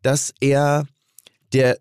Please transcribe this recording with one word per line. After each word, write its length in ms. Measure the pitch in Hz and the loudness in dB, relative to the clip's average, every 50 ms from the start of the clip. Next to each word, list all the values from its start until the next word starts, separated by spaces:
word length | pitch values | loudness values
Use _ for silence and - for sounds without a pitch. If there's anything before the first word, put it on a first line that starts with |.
dass 320 | - 131 139 151 - - - _ | -2 -2 -2 -2 -4 -8 -8 _
er 460 | 139 139 139 139 147 143 147 147 147 - _ _ _ _ _ - _ - _ _ _ _ - | -2 0 0 2 0 0 0 -2 -4 -6 _ _ _ _ _ -20 _ -20 _ _ _ _ 0
der 240 | 131 131 123 - - | 0 2 2 0 -2